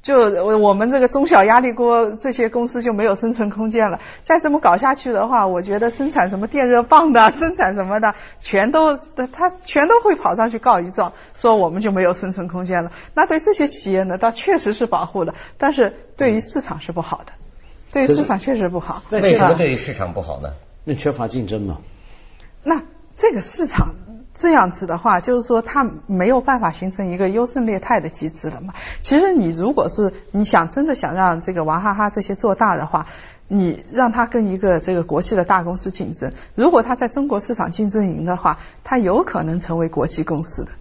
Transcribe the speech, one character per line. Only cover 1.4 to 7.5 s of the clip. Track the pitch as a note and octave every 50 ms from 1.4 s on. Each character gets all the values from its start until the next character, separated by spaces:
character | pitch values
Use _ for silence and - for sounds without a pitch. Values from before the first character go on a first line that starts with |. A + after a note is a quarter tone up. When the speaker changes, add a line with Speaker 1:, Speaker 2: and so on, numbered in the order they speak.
Speaker 1:
压 | G3 G#3 A3+ B3
力 | B3+ B3+
锅 | A3+ A3 A#3+ A#3+ A#3 A#3 A#3 G#3
这 | G#3+ A3 - C4+
些 | A#3+ - A#3+ A3
公 | - B3 A#3+ B3
司 | - B3
就 | A#3 A#3+
没 | A3 G3+ G#3+
有 | A3+ G3
生 | - - A3+
存 | A#3 A#3 A3 G#3
空 | G3 G#3 A3 A3
间 | G#3+ A#3 A3 G3+
了。 | E3+ - - - - -
再 | - - D#4+ E4
这 | D#4+ D#4
么 | C#4+ D#4
搞 | - G#3+ F3
下 | F#3+ B3 C4+ C4+
去 | - - B3+
的 | A#3 G3 G3+
话， | A3+ C4 A#3 G3+ F#3+
我 | F#3 F3
觉 | F3 G3+ G3 G#3
得 | A3+ A#3
生 | A#3 - C4+ D4
产 | D#4 D4 F3+ F#3
什 | G3 F#3+
么 | G#3
电 | A3 - C#4+ C4 B3
热 | B3 A#3+ A#3
棒 | - D#4 - E4+ D#4
的， | C4 A#3 A3 A3
<laughs> | B3+
生 | - E4 E4